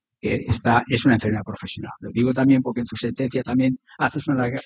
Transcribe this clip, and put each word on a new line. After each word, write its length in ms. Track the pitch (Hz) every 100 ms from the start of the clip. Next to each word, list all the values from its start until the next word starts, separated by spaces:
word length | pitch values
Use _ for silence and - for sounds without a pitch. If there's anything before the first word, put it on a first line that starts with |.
| _ _
que 240 | 104 123 123
esta 380 | - 135 117 -
es 200 | 117 135
una 80 |
enfermedad 300 | 113 107 107
profesional". 480 | - 95 - 107 107 -
Lo 100 | 107
digo 240 | 113 127
también 260 | 127 131 131
porque 200 | 127 120
en 60 | 117
tu 100 | 110
sentencia 460 | 117 117 131 127
también 320 | 120 127 131 127 _ -
haces 300 | 135 151 151
una 200 | 131 120
re-, 100 | 131